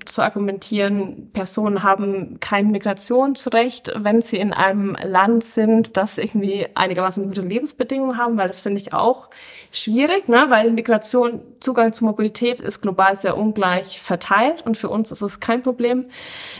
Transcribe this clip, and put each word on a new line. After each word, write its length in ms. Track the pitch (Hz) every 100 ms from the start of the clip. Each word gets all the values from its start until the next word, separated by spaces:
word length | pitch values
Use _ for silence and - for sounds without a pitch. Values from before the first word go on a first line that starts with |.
| -
zu 160 | -
argumentieren, 1120 | 208 208 202 196 - 208 202 202 190 - -
Personen 500 | - 185 - 208 196
haben 580 | 196 190 196 196 - -
kein 300 | - 202 208
Migrationsrecht, 1200 | 202 208 196 - 247 277 269 254 226 247 247 - -
wenn 260 | 208 226
sie 160 | 226 202
in 160 | 202
einem 420 | - 190 202 196 -
Land 400 | 190 185 196 233
sind, 540 | 226 - 214 226 220 -
das 220 | 208 -
irgendwie 480 | 220 208 196 196 - -
einigermaßen 520 | 185 180 185 185 196
gute 140 | 196
Lebensbedingungen 760 | 180 220 294 - 247 269 262 240
haben, 200 | 240 226
weil 100 | 185
das 140 | 190
finde 180 | 208 202
ich 140 | -
auch 360 | - 214 254 - - - - -
schwierig, 560 | - - 226 294 381 381
ne? 180 | 233 285
Weil 200 | 233 226
Migration, 720 | 226 226 220 - 247 240 233 - -
Zugang 320 | - 240 226
zu 120 | 220 220
Mobilität 540 | 214 214 214 240 247
ist 220 | - -
global 340 | 208 185 190 196
sehr 220 | 190 -
ungleich 640 | 214 214 185 180 190 -
verteilt 640 | - 175 - 202 254 330
und 140 | - 220
für 60 | -
uns 240 | 208 220
ist 80 | -
es 180 | 202 -
kein 220 | - 233
Problem, 460 | 254 247 240 254 254 - - - - -